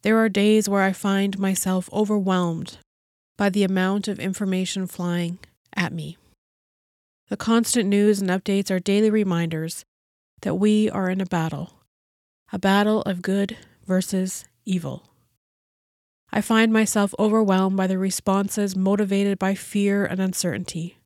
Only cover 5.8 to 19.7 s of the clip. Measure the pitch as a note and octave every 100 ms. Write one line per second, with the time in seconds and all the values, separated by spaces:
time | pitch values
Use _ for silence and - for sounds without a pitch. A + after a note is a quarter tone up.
5.8 | F3 E3+ D3 E3+ _ _ _ _ _ _
6.8 | _ _ _ _ _ G3+ - A3+ A3+ B3
7.8 | G3+ G3+ G#3 G3+ G3 F#3 - G3 G3 F#3
8.8 | F3+ G3+ A3 G#3+ G3 E3+ E3 D#3+ D#3+ -
9.8 | - _ _ _ _ _ G3+ F#3 G#3 G#3+
10.8 | G#3+ - F#3 F#3 F#3 F3 D#3+ D3 F3 _
11.8 | _ _ _ _ _ _ _ G3 G3 G3
12.8 | G#3 G#3+ - F3+ F#3 G3 G3 A3 - _
13.8 | - F#3 - F#3+ F#3 - - _ - F#3
14.8 | D3 C3 _ _ _ _ _ _ _ _
15.8 | _ _ _ _ _ G#3+ - A3+ A3+ A3
16.8 | G#3+ G#3+ G3+ - G#3+ A3 G#3 F#3 F#3+ G3
17.8 | F#3+ F#3+ F#3+ - - G3 G3+ - G3+ F#3+
18.8 | F#3+ G3+ G3+ G3 G3+ G3 F#3+ G3 -